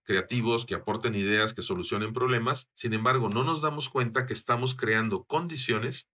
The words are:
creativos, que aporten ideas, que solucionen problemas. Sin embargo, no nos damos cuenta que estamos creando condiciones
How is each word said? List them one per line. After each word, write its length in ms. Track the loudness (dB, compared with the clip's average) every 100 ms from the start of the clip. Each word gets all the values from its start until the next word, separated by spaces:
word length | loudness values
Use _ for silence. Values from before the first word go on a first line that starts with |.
creativos, 640 | 0 0 0 0 2 0 0
que 80 |
aporten 400 | -4 -2 -2 0
ideas, 400 | 0 2 2 2
que 80 | 0
solucionen 500 | -4 -2 -2 -2 -2
problemas. 560 | 0 2 2 0 -2 -6 -8
Sin 160 | -2
embargo, 380 | 2 2 2 2
no 140 | 2
nos 180 | 0 0
damos 260 | -2 -2 -2
cuenta 380 | 0 0 0 -2
que 80 |
estamos 400 | -4 -2 0 0
creando 500 | 0 2 2 2 -2
condiciones 840 | -2 -4 -2 -4 0 0 -2 -6 -14